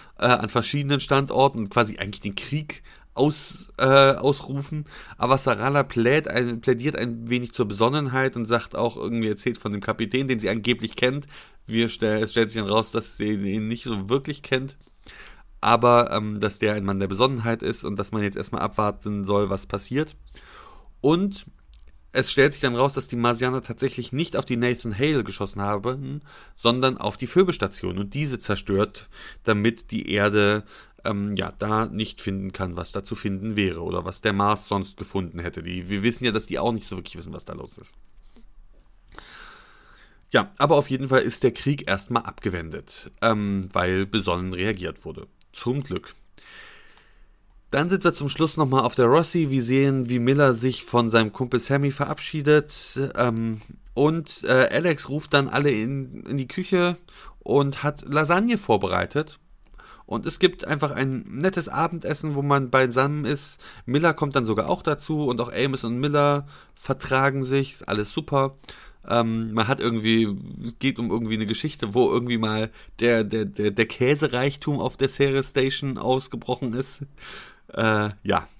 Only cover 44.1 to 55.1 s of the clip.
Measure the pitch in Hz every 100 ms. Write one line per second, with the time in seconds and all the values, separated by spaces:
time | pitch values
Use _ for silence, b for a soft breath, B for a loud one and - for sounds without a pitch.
44.1 | 107 90 87 92 90 98 104 85 78 82
45.1 | 76 - _ _ - 117 135 139 92 -
46.1 | - - - B B B B B B B
47.1 | B B B _ - _ 135 165 190 185
48.1 | - 143 - 160 160 143 135 120 - 120
49.1 | 147 160 175 151 135 117 135 139 135 120
50.1 | 123 117 143 139 117 127 120 - 120 117
51.1 | 113 110 - 127 127 - 139 139 135 143
52.1 | 147 - 156 143 151 147 - - - 139
53.1 | - 123 113 113 107 - - - - 147
54.1 | 165 151 - - 127 131 123 175 147 -